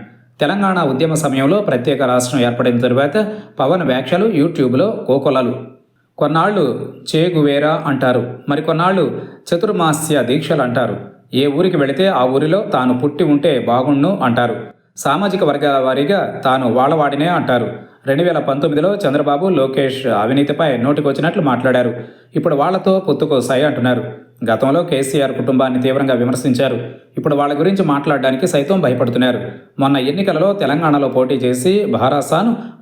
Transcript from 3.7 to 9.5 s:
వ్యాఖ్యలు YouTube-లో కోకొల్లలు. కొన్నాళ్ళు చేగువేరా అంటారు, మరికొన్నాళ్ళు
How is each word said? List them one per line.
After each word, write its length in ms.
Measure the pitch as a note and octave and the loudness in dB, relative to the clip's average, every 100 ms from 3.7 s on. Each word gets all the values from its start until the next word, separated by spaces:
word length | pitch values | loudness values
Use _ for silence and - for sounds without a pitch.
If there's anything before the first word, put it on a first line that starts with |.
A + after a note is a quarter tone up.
| F3+ | 0
వ్యాఖ్యలు 440 | D3 B2+ B2+ F3+ A3 | 0 -2 -2 0 2
YouTube-లో 800 | E3+ D#3 - B2+ B2+ G3 G#3 - | 2 0 0 0 2 0 -2 -2
కోకొల్లలు. 480 | C#3 D3 C3 A#2+ A#2+ - - _ _ _ - | 0 0 0 -2 -4 -10 -20 _ _ _ -4
కొన్నాళ్ళు 720 | D3 D#3+ F#3 G#3 C#3 F2 - - - D#3 | 0 2 0 0 0 -2 -8 -14 -4 0
చేగువేరా 680 | F3 E3 C#3+ C#3+ D3+ D#3 D3 | 2 2 2 2 0 0 -2
అంటారు, 520 | C3+ B2+ B2 A#2+ - - | 0 0 0 -2 -6 -4
మరికొన్నాళ్ళు 720 | C#3+ D#3+ D#3+ F3+ F#3+ C#3 - - - - | -4 -2 0 2 2 0 -4 -12 -12 -4